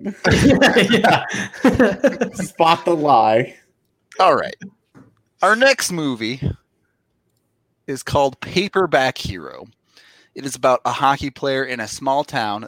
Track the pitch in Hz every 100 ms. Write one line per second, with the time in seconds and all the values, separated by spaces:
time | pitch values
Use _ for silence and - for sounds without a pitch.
0 | 202 - - 202 285 262 262 240 196 233
1 | 214 165 - - - - 254 196 226 190
2 | 277 - 233 - 185 - 165 170 175 165
3 | 147 123 110 113 131 - _ _ _ _
4 | _ - 185 127 76 - 196 _ _ -
5 | - _ _ - 185 220 269 262 - 170
6 | 147 117 110 127 92 117 _ _ _ _
7 | _ _ _ _ _ _ _ _ - 135
8 | - 147 139 131 - 165 202 196 175 143
9 | 131 - - 92 69 64 107 _ _ _
10 | _ _ _ - 135 127 131 127 123 120
11 | 139 139 139 - 139 135 131 123 107 -
12 | 135 139 143 135 107 104